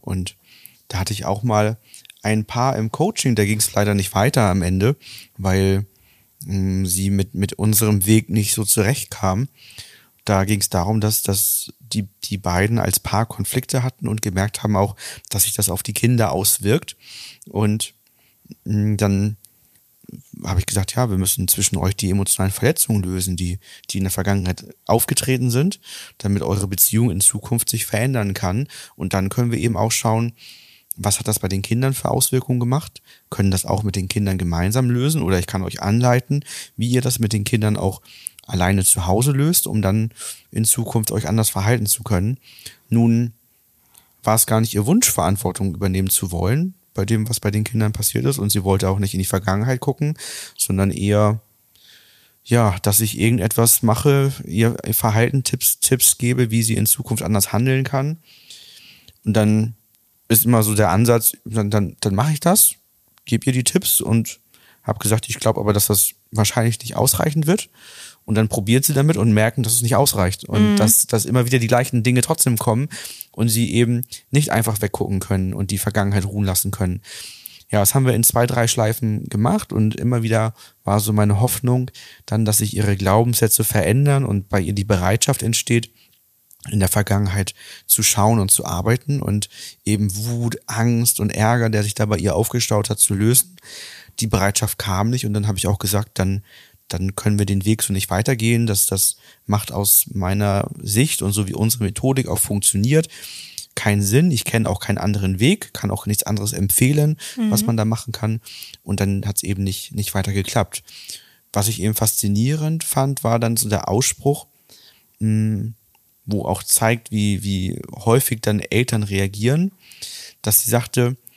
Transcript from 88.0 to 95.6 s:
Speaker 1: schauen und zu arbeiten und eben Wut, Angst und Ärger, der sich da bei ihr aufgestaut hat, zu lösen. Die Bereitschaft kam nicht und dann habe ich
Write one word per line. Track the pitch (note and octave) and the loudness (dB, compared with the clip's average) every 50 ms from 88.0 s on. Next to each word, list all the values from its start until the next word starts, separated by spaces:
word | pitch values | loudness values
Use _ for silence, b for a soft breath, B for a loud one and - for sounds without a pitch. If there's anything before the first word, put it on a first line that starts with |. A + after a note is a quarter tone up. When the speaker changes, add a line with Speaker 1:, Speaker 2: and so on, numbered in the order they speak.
Speaker 1:
schauen | - - - G#2 G2+ A2 A#2 A2 | 2 2 2 4 4 4 4 4
und | F#2+ F#2+ | 2 2
zu | - - - | 0 0 0
arbeiten | - - F2 - A2 A#2+ - - C#3+ C#3+ C#3 | -4 -4 -2 0 0 0 0 0 -4 -4 -2
und | - - G2+ G#2+ - B B B B B B B _ | -2 -2 -2 -2 -2 B B B B B B B _
eben | G2 G#2+ G2 G#2+ F#2+ F#2 | 0 0 2 0 -2 -2
Wut, | G#2 A2 A#2+ A#2+ A#2 A#2+ A#2 - - - | -4 -6 -4 -4 -2 -2 -2 -4 -6 -8
Angst | - - A2+ A#2 A#2+ A#2 A2+ A#2 - - - | -8 -2 0 2 2 2 2 2 0 0 0
und | G#2 G#2 | -2 -2
Ärger, | - G2 G#2+ A2 A#2+ A#2+ A#2 A2+ | 0 2 2 2 4 2 2 2
der | A2 G#2+ G#2 | 0 0 -2
sich | G#2 - | -2 -2
da | - G#2+ | -2 0
bei | G#2 G#2+ | 0 0
ihr | F2 F2+ G#2 - | 0 0 2 2
aufgestaut | F2+ A#2 - - A#2+ - - G#2+ G#2 G2 - | 2 0 0 0 -2 0 0 0 0 0 -2
hat, | G#2+ - | 0 0
zu | - - G#2+ | 0 0 2
lösen. | G2 G#2 A2+ B2 B2+ - - - B B B B B B B B B B B B - | 2 2 4 4 2 0 -2 -10 B B B B B B B B B B B B -6
Die | A2+ | -2
Bereitschaft | G#2+ A2+ F#2+ F#2+ G2+ G2+ - A2 G2+ - - | 0 2 2 2 2 2 0 -2 -2 -4 -6
kam | - G2 F#2 F#2+ G#2 A2+ | -4 -2 0 0 0 0
nicht | B2+ B2 - | 0 -2 -2
und | G#2 G#2 | -2 -2
dann | G#2+ G2 | 0 0
habe | G#2+ G2 | -2 -2
ich | F2 | 0